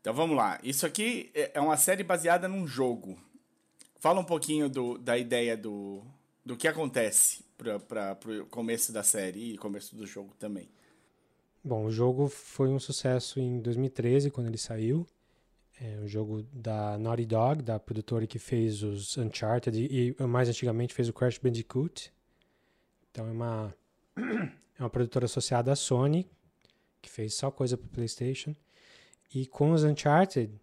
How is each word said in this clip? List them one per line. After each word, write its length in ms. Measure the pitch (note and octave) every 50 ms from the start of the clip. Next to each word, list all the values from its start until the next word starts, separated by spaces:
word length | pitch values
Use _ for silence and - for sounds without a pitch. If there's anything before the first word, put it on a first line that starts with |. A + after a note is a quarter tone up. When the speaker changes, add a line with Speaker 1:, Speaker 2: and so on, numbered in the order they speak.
Speaker 1:
Então 140 | _ G#2 A2+
vamos 220 | C3 D#3+ E3+ D#3
lá. 220 | C3+ A2+ G2+ F2 - -
Isso 240 | A#2+ C#3 - -
aqui 440 | E3 C3+ - G#3+ A3+ B3 - - - _
é, 160 | D3+ D3+ - -
é 60 | D3+
uma 160 | C#3+ D#3 D#3
série 280 | D3+ - - F#3 F#3+ G3
baseada 420 | E3+ F#3 E3+ D#3 E3+ F3 F3 F3
num 200 | F#3 F#3+ G3 F#3
jogo. 520 | D3+ B2 B2 C3+ B2+ A#2+ A2 G2 G2 F#2 E2+ - _ _ - _ _ _ _ _ _ _ _ - _ _ _
Fala 220 | - D#3 F3 F#3+
um 40 | F3+
pouquinho 440 | D#3 F3 D#3 C#3 - D#3 D3+ D3 C#3+
do, 300 | C3 C#3 B2 A#2+ A#2+ A#2+
da 200 | B2 B2 A#2+ B2
ideia 380 | B2 A#2 B2+ A#2+ A#2+ A#2 A2+
do, 460 | A2 G#2 A2+ G#2 G2+ G2+ G2 G2 G2 G#2+ B2 C#3 _ _ _ _ _ _
do 120 | B2 B2
que 120 | A#2+ - D#3+
acontece 760 | D#3 D#3+ D#3+ C3+ A#2 B2+ A2+ G#2+ G2+ - - - - - - _ _ _
pra, 220 | - A2+ G#2 G#2
pra, 340 | G#2 - A#2+ A2 G2+ G2 G2
pro 320 | G2 - A2 A2 G#2+ D#2+
começo 460 | - - A#2+ A#2 A2+ A#2 A2+ - - A#2
da 100 | G#2+ G2+
série 520 | - - A2 G2 F#2+ F#2 G2+ A2+ A#2 A2
e 40 | G2
começo 380 | - G#2+ G2+ G2+ - - -
do 100 | A2 G#2+
jogo 260 | F#2+ - G2+ G2+ G2 - _
também. 300 | - G#2+ G#2 F#2+ F2 - _ _ _ _ _ _ _ _ _ _ _ _ _ _ _ _ _ _ _
Speaker 2:
Bom, 240 | C#3+ B2 A2 G#2+
o 40 | G#2+
jogo 380 | A2 A2 A#2+ B2+ B2+ C3 C#3+ C#3
foi 400 | C3 - - - - - C3+ C3
um 100 | C3+ C3+
sucesso 600 | - - C3+ - - C3 B2+ B2+ A#2+ - - C3+
em 200 | C3 B2 B2 B2
dois 160 | A2 A#2+ A#2
mil 100 | A#2 C3+
e 40 | C3
treze, 400 | - - A#2 A#2 B2 C#3 C#3 C#3+
quando 160 | C#3 - A#2+
ele 120 | A#2 A2+ G#2+
saiu. 460 | - - A2+ A2 A2 A2+ C3+ D#3+ F3 - _ _ _ _ _ _ _ _ _ _ _ _ _ -
É 180 | B2+ A2 G#2+ G#2+
um 80 | G#2
jogo 360 | G#2 G2+ G#2+ G#2+ G#2+ A2 G#2+ G#2+ A#2+ C#3+
da 440 | C3 A2 A2+ A2 G#2+ G#2 G#2 G#2 G#2
Naughty 280 | A2 A#2 A#2 A#2 A#2
Dog, 360 | A2+ A2+ A2+ A2 B2 D3+ D#3 C3
da 180 | A2+ A2+ G#2+
produtora 480 | - - A2+ G#2+ G#2 - A#2+ A2+ A2 A2
que 100 | - A#2
fez 460 | - - - A#2 A2+ A2+ G#2+ G2+ G#2
os 320 | G#2+ G2+ G2+ G2+ - - -
Uncharted 580 | A#2+ A2 - - - G#2+ A2+ A#2+ - - A2+
e, 380 | A2 A#2 D3 C#3 C3 B2 A#2+ B2+
e 60 | - C#3
mais 260 | B2 A#2+ B2+ B2+ A#2+
antigamente 460 | A#2 - - B2 A2+ A2+ A#2+ B2 -
fez 140 | - B2 A#2
o 40 | A2+
Crash 260 | - B2+ B2 A#2+ -
Bandicoot. 720 | - B2+ A#2 A2+ A2+ _ - B2+ C#3+ E3+ - - - - _ _ _ _ _ _ _ _ _ _ _ _ _ _ _ _ _ _ _ _
Então 160 | _ - A2+
é 60 | A2+ A2+
uma, 420 | A2+ A#2 A#2 A2+ A2 A2 G#2 - _ _ _ _
<clears throat> 200 | _ _ _ _
é 680 | - A3+ C4 A3+ A3+ F#3 C#3+ - - _ _ _ - C3
uma 60 | A#2
produtora 360 | - B2 B2 A#2 - B2+ A#2+
associada 480 | A#2 - - A#2+ - C3 A#2+ A#2 B2+ C#3
à 40 |
Sony, 540 | C#3 - - C3+ B2 C3 C#3+ D3+ E3+ F#3 - _ _ _ _ _ _ _ _ _ _ _ _ _ _ -
que 80 | -
fez 240 | - - A2 A2 -
só 160 | - - C#3
coisa 260 | C3+ - C3+ B2 B2
pro 120 | B2 - -
PlayStation. 640 | - - A#2+ A2+ - - B2 B2+ C3 - - D3+ D3+ _ _ _ _ _ _ - - - - _ _ _ _ _ -
E 120 | C3+ C3
com 260 | - - - D3 D3+ E3
os 100 | D#3+ D3+
Uncharted 680 | D3+ D3+ D3 - D3 C#3+ D#3+ F#3+ F#3+ - C3+ A#2 G#2+ G#2 G#2